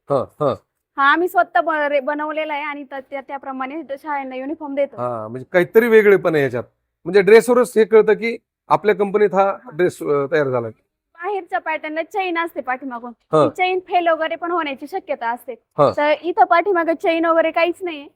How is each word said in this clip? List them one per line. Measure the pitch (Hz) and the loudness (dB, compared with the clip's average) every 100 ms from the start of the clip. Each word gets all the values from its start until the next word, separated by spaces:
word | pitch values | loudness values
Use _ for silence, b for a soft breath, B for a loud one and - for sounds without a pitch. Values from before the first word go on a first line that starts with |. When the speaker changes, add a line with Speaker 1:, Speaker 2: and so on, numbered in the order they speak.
| - | -4
Speaker 1:
हं, | 139 98 - | -2 -2 -2
हं. | 147 107 _ _ _ - | -2 -2 _ _ _ 0
Speaker 2:
हा | 277 | 2
आम्ही | 320 349 | 2 2
स्वतः | 370 339 349 | 0 0 0
ब-, | 330 | 0
रे-, | 311 294 285 | -2 0 -2
बनवलेला | 262 294 302 302 311 | -2 -4 -4 -6 -6
आहे | 285 | -6
आणि | 302 285 | -8 -10
त-, | 277 277 262 | -12 -14 -12
त्या-, | 277 262 | -14 -12
त्याप्रमाणे | 277 277 262 262 311 254 277 | -12 -10 -10 -8 -10 -10 -12
शाळेंना | 311 285 262 262 | -8 -8 -8 -10
युनिफॉर्म | 269 330 294 | -10 -10 -8
देतो. | 277 277 - | -4 -4 -4
Speaker 1:
हा, | 123 117 107 | -6 -6 -8
म्हणजे | 127 127 | -12 -2
काहीतरी | 180 175 226 240 | 0 4 2 6
वेगळेपण | 220 202 190 175 | 6 6 4 4
आहे | 156 | 0
याच्यात. | 135 117 - _ _ _ | 0 -2 -8 _ _ _
म्हणजे | 160 196 | 0 2
ड्रेसवरच | 185 220 233 247 240 220 | 6 6 6 2 2 2
हे | |
कळतं | 214 214 214 | 4 4 4
की | 190 226 240 _ _ - | 0 -2 -8 _ _ -2
आपल्या | 151 208 | 0 2
कंपनीत | 190 202 208 208 | 0 0 2 2
हा | 185 196 - 247 | 2 0 0 -10
ड्रेस, | 151 175 - | -2 -2 -2
अ, | 160 143 139 | -2 -2 0
तयार | 156 139 | 0 0
झाला. | 127 113 | -2 -4
Speaker 2:
बाहेरच्या | - _ _ _ 339 359 392 349 359 | -12 _ _ _ -12 -8 -8 -6 -6
पॅटर्नला | 330 311 311 311 | -4 -8 -6 -8
चेन | 330 415 370 330 | -6 -4 -4 -4
असते | 330 330 | -6 -8
पाठीमागून, | 254 254 277 240 240 226 - | -6 -6 -8 -12 -14 -18 -2
Speaker 1:
हा. | 156 | 2
Speaker 2:
ती | - | 2
चेन | - 370 370 | 0 -2 -2
फेल | 359 359 339 | -2 0 0
वगैरे | 320 320 330 | 0 -2 -6
पण | 339 | -4
होण्याची | 349 302 269 294 | -4 -4 -8 -10
शक्यता | 381 381 277 233 | -10 -8 -6 -6
असते. | 240 - | -8 -10
Speaker 1:
हा. | 226 _ - 135 180 | -18 _ 2 2 2
Speaker 2:
तर | 294 302 | 0 0
इथं | 320 359 | -2 2
पाठीमागं | 370 339 349 349 320 | 4 4 2 0 0
चेन | 330 370 330 | -2 0 0
वगैरे | 330 330 320 | 2 2 2
काहीच | 339 339 339 | 0 -2 -2
नाहीये, | 370 302 294 | -8 -10 -14